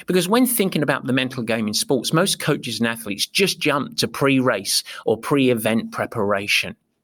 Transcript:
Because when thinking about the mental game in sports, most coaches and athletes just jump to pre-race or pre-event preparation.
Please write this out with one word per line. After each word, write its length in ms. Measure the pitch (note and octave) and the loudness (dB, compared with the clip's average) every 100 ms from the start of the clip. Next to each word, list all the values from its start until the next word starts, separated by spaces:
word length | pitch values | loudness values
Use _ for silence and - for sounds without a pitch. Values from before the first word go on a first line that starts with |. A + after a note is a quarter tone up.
| - | -2
Because 220 | F#3 F3 | 0 2
when 180 | A#3 B3 | 4 2
thinking 360 | - F#3+ E3 | 2 0 2
about 240 | C#3+ C3+ C3 | 0 0 0
the 60 | |
mental 300 | B2+ B2+ B2+ | 0 0 -4
game 240 | A2+ A2+ G#2+ | -2 -2 0
in 80 | G#2+ | -2
sports, 380 | - C3+ - | 0 0 2
most 260 | D#3+ G3 - | 2 2 0
coaches 400 | - C#3 B2+ A2 | -2 -2 -4 -2
and 80 | A#2 | -2
athletes 400 | A#2 G#2+ G2+ - | -2 -8 -6 -4
just 340 | - F#3+ - | 0 0 0
jump 360 | D3+ C#3+ C3 - | 0 0 -2 -2
to 100 | A2+ | -4
pre-race 760 | - C#3 C3+ B2+ A2 G2 - - - - | 0 2 4 2 0 -2 -4 -4 -6 -2
or 120 | A2+ | -2
pre-event 760 | - D3 C3 A#2+ G#2+ A2+ A2 | 2 4 4 4 2 0 -2
preparation. 840 | - G#2 A#2 G2+ G2+ G2+ - F#2 - _ _ | -4 -4 -2 0 0 0 -2 -2 -8 _ _